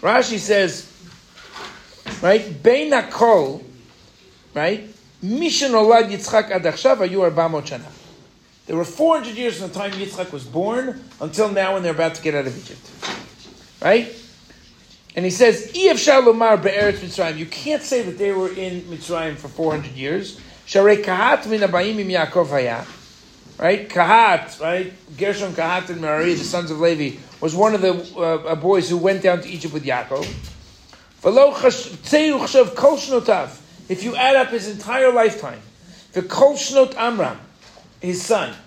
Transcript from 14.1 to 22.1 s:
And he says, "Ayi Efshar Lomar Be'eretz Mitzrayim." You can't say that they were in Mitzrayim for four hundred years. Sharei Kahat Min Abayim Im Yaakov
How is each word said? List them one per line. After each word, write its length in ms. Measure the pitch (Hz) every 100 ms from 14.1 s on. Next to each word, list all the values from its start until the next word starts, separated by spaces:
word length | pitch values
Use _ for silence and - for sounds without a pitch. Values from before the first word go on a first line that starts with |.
| - - - _ - _ _ _ - _ -
And 80 |
he 60 | 185
says, 420 | 175 240 190 -
"Ayi 200 | 349 381
Efshar 300 | 294 - 269
Lomar 400 | 240 226 226 208
Be'eretz 360 | 180 196 208 202
Mitzrayim." 400 | 185 - 170 156
You 80 | 165
can't 360 | - 294 302
say 200 | - 254
that 160 | 196 165
they 140 | 202
were 200 | 190 185
in 300 | 190 185 180
Mitzrayim 540 | 170 160 - 170 160 143
for 120 | 139
four 240 | - 160
hundred 200 | 151 139
years. 460 | 131 135 180 196 - - - -
Sharei 360 | 196 202 208
Kahat 440 | 208 185 233 294 214
Min 140 | 220
Abayim 360 | 196 175 196 220
Im 100 |
Yaakov 400 | 190